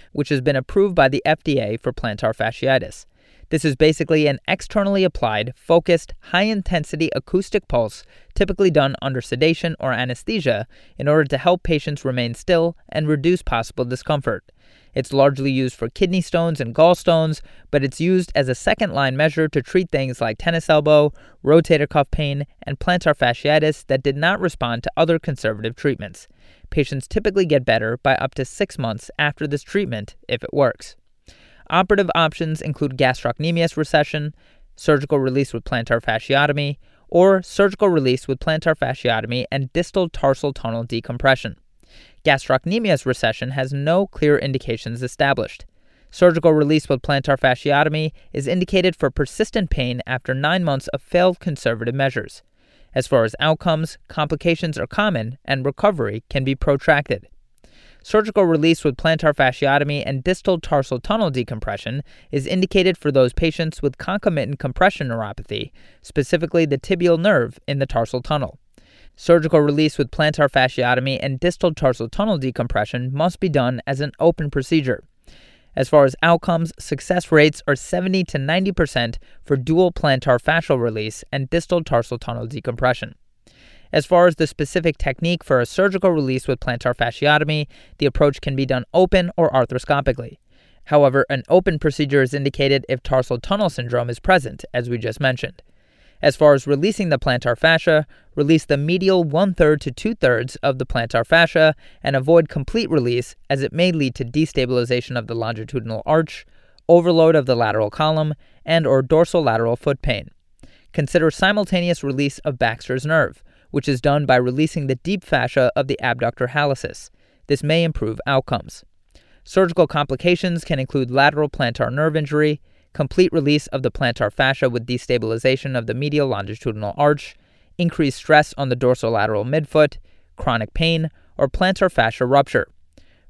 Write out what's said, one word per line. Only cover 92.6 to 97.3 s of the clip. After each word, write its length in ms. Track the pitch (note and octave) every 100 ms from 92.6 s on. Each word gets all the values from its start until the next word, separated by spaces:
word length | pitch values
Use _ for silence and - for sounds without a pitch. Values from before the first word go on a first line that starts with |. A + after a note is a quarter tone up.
| C#3 C#3 -
if 120 | B2+
tarsal 380 | - C3 B2+ B2
tunnel 320 | - G3+ G3
syndrome 400 | - A#2+ B2 A#2+
is 80 | A#2+
present, 460 | - F#3 B2+ G2+ -
as 160 | B2 A#2+
we 80 | A#2+
just 220 | A#2 A2
mentioned. 420 | C3+ B2+ G#2+ - _ _ _ _ _ _
As 140 | C#3+
far 180 | - D3+
as 140 | C#3 C#3+
releasing 440 | C#3+ F#3 G#3+ F#3
the 80 | C#3
plantar 380 | -